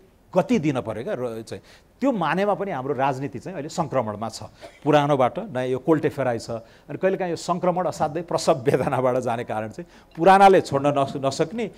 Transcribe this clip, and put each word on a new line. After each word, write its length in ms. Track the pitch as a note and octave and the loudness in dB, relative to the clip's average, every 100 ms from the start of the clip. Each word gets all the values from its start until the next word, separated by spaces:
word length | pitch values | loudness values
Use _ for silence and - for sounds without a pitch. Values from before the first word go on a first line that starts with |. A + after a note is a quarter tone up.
| _ _ _ - | _ _ _ -2
गति 220 | - A#3 | 0 0
दिन 220 | D3+ C3 | 0 -2
पर्यो 240 | G#2+ G#2+ | -4 -8
क्या। 100 | D3+ E3+ | -6 -6
र 240 | B2 A2+ | -6 -8
चाहिँ 200 | A2+ F#2+ - - _ - | -12 -14 -16 -20 _ -4
त्यो 120 | C4 | -2
मानेमा 420 | A3+ D#3 E3+ G#3 | 0 0 0 0
पनि 160 | F3+ G3 | 0 -2
हाम्रो 240 | C#3+ C3 | -6 -4
राजनीति 440 | B2+ C3+ C3 C3+ A#2+ | 0 0 0 -6 -10
चाहिँ 160 | - | -12
अहिले 140 | F3+ D3 | -12 -10
सङ्क्रमणमा 600 | - D#3 C3+ A2 G#2 A2+ | -6 -4 -2 -2 -4 -8
छ। 140 | - A2 - - - | -10 -16 -18 -20 -8
पुरानोबाट 540 | D3 D3 C#3+ C#3 A#2+ F3 | 2 4 4 2 2 0
नयाँ 280 | G#3+ B2+ B2+ | -8 -6 -4
यो 120 | B2+ | -4
कोल्टे 300 | C#3+ D#3 C3 | 0 0 0
फेराइ 300 | - B2+ A#2 | -2 -4 -4
छ। 120 | - | -6
अनि 460 | A#2 - - - C#3+ | -10 -12 -20 -16 -4
कहिलेकाहीँ 340 | F#3+ F3+ F3+ | -2 -2 -4
यो 60 | D#3+ | -6
सङ्क्रमण 500 | - F3 F3+ F3 E3+ | -4 -2 0 0 -2
असाध्यै 360 | - D#3 D3+ | -2 -4 -4
प्रसव 300 | F3 D#3+ - | -4 -2 0
वेदनाबाट 640 | D#3 A#2 C#3 C3+ C3 B2+ B2 | 0 2 0 0 0 0 0
जाने 280 | B2 A#2 | -2 -4
कारण 240 | A#2+ A2 A2 | -6 -6 -8
चाहिँ 460 | G#2+ F3 - - - | -10 -18 -20 -16 2
पुरानाले 440 | E3+ F#3+ G3 F#3 | 6 10 10 8
छोड्न 260 | - C#3 C#3+ | 4 0 2
नस-, 300 | C#3 C#3 C#3+ | 0 -2 -2
नसक्ने, 540 | C3+ C3 D#3+ A3+ G#3+ | -4 -2 -4 -4 -8